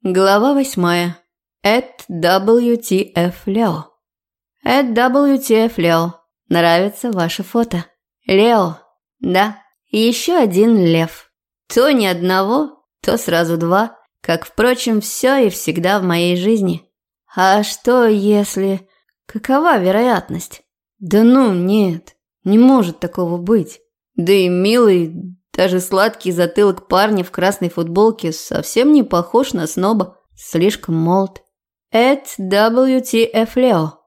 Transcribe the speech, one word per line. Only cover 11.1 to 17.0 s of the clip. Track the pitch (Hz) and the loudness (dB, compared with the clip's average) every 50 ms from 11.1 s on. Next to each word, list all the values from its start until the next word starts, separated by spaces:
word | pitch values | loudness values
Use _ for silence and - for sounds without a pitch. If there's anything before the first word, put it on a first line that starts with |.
| - - - _ _ _ _ _ _ _ _ _ - | -6 -16 -20 _ _ _ _ _ _ _ _ _ 0
То | 233 247 302 | 0 2 2
ни | 294 254 214 | 2 2 0
одного, | 190 180 175 170 185 185 190 196 196 233 277 311 294 - _ _ _ _ _ | 0 -2 -2 -2 -2 0 0 0 0 -2 -2 -2 -4 -10 _ _ _ _ _
то | - - - 233 | -4 -4 -4 -2
сразу | - - 170 165 170 160 170 | -2 -2 -2 0 0 0 -2
два. | 165 165 165 180 196 220 233 - _ _ _ _ _ | -2 -2 0 0 0 0 -2 -6 _ _ _ _ _
Как, | _ - 165 165 - | _ -4 -4 -4 -4
впрочем, | - _ - 214 247 254 247 - 240 226 214 | -10 _ 0 0 0 0 0 -2 -2 -2 -2
всё | 208 - - - - 254 269 277 | -4 -6 -8 -2 0 0 2 2
и | 254 202 | 0 0
всегда | 180 - - - 160 170 170 180 202 208 | -2 -4 -6 -6 -6 -2 -2 0 0 0
в | 185 | 0
моей | 180 170 170 175 175 180 | 0 0 0 0 0 0
жизни. | 180 180 208 226 220 196 185 170 165 _ _ _ _ | 0 0 0 0 0 0 -2 -4 -6 _ _ _ _